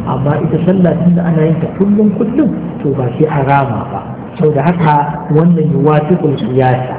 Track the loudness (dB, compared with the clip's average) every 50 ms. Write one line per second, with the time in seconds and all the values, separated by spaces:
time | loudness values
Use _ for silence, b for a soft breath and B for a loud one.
0 | -6 -4 -4 -2 -2 0 0 0 0 -2 -2 0 0 0 2 2 2 2 2 2
1 | 2 2 2 2 2 0 0 2 2 0 0 -2 -4 -4 -2 -2 0 2 2 2
2 | 2 2 2 0 0 0 0 0 0 0 -2 -4 -6 -8 -8 -6 -4 -2 -2 -2
3 | -4 -2 -2 0 0 0 0 0 0 2 2 2 2 0 -4 -6 -6 -8 -10 -10
4 | -10 -12 -12 -12 -14 -8 -4 0 0 2 2 2 2 0 2 2 2 2 2 2
5 | 0 -2 -6 -6 -2 0 2 2 4 4 2 2 2 0 0 2 2 2 2 2
6 | 2 0 0 0 0 0 -2 -2 -4 -2 0 2 2 2 0 0 -2 -6 -8